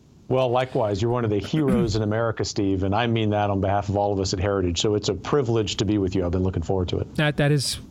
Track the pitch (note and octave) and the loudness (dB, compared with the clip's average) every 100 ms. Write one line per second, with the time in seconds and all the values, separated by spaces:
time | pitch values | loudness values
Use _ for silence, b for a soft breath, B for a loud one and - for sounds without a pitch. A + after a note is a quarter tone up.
0 | - - - B2+ B2+ B2+ B2+ C#3 G#2+ G2+ | -20 -20 -2 2 2 2 0 0 0 0
1 | A#2 B2 A#2 G#2 - D#3 C#3 A#2 A2 G#2+ | 0 0 0 0 0 0 2 2 2 0
2 | G#2+ G#2+ A#2 A2 G#2 - G2 F#2+ F#2+ G2+ | 0 0 0 -2 -4 -2 0 0 0 2
3 | A#2+ A2+ G#2+ G#2 G#2 G2 F#2+ G2+ G2 G2+ | 2 2 2 2 0 0 0 0 0 0
4 | G2+ G2 F#2+ G2 G2+ G2+ F2+ E2+ A2 G#2 | 0 0 -2 -2 0 0 0 0 0 0
5 | G2+ F#2 - D3 A#2 A2+ G2 - G#2 G#2+ | 0 -4 0 0 2 0 0 -2 0 0
6 | F#2+ F#2+ F2 F2+ F#2 F2+ E2 F#2+ F2 F#2 | 0 0 0 0 0 -2 -2 -2 -2 -4
7 | - - D3+ D3 C#3+ D3 - - - | -4 -2 0 2 0 0 -2 -6 -4